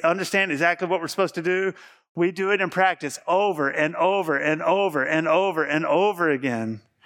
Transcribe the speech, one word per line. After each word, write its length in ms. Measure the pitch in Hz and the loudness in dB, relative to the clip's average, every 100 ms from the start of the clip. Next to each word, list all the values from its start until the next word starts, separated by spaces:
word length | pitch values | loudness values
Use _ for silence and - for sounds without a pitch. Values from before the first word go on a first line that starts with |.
understand 480 | 165 180 180 196 190 | 0 0 0 0 0
exactly 380 | 143 170 170 175 | 0 0 0 -2
what 120 | 180 | -2
we're 80 | 165 | -2
supposed 280 | - 185 - | -2 -2 -2
to 60 | |
do. 300 | 170 185 190 - - - _ - | -2 -2 -2 -6 -12 -20 _ -2
We 160 | 175 | -2
do 180 | 180 190 | 0 0
it 100 | 202 | 0
in 80 | 185 | 0
practice 520 | 180 185 170 147 - - | 2 2 0 -6 -8 0
over 420 | 185 208 156 139 | 2 2 0 0
and 240 | 156 156 | 0 -2
over 420 | 170 175 196 165 139 | 0 0 2 0 0
and 240 | 147 156 | 0 0
over 440 | 165 190 196 147 | 0 0 0 0
and 240 | 131 156 160 | 0 0 2
over 360 | 165 196 160 | 2 2 0
and 220 | 143 151 156 | 0 0 2
over 420 | 151 208 180 165 | 2 2 2 0
again. 540 | 139 135 117 110 110 - _ | 0 -2 -4 -4 -8 -12 _